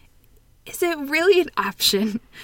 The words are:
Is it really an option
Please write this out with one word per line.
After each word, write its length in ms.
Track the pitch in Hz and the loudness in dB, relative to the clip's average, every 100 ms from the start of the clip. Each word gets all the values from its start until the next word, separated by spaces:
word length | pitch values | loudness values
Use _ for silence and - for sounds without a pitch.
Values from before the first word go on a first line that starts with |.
| - _ _ - _ _ - | -20 _ _ -20 _ _ -14
Is 180 | - | -4
it 140 | 349 311 | -4 -4
really 420 | 277 311 359 359 | -4 2 4 4
an 80 | 339 - | 2 -2
option 640 | 196 - - 196 214 202 - - | -4 -2 0 0 0 -4 -10 -20